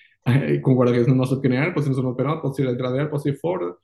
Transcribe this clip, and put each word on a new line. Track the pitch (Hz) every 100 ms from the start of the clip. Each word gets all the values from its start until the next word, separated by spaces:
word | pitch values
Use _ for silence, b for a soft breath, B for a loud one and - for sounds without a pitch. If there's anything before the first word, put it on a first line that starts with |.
| B B -
eh, | 123 147 143
com | 135
o | 127
guarda-redes | 123 120 120
na | 131
nossa | 131 135
pequena | 135 127
área, | 165
pode | 165 143
ser |
na | 131
zona | 131
de | 123
penal, | 131 160
pode | 143 139
ser | 131
a |
entrada | 120 127
da | 127
área, | 147
pode | 147
ser | 147 139
fora. | 165 180 175 -